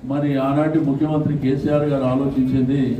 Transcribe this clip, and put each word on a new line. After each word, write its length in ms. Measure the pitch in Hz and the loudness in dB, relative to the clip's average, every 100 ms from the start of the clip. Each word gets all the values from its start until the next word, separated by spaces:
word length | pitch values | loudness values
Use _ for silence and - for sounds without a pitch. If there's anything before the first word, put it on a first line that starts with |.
| 127 | -4
మరి 180 | 143 143 135 135 | -2 0 0 0
ఆనాటి 300 | 143 156 160 139 | 0 2 0 0
ముఖ్యమంత్రి 440 | 131 156 156 147 135 | 0 0 0 0 0
కేసీఆర్ 460 | 127 143 151 147 147 | 0 0 0 0 0
గారు 140 | 135 127 | 0 0
ఆలోచించింది 720 | 131 139 135 127 131 127 143 123 117 | 0 0 0 0 2 2 0 0 -2